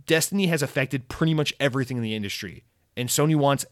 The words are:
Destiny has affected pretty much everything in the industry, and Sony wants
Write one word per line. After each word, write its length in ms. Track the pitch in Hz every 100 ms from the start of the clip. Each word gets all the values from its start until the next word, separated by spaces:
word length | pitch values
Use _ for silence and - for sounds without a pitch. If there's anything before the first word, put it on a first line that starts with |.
Destiny 420 | - 160 - 202 185
has 140 | 160
affected 460 | 139 151 131 139 -
pretty 240 | - 160
much 220 | 156 143 -
everything 380 | 139 127 123 127
in 40 |
the 120 | 110
industry, 500 | 110 101 - 104 64 - _ _ -
and 120 | 123
Sony 280 | - 151 156
wants 280 | 139 139 -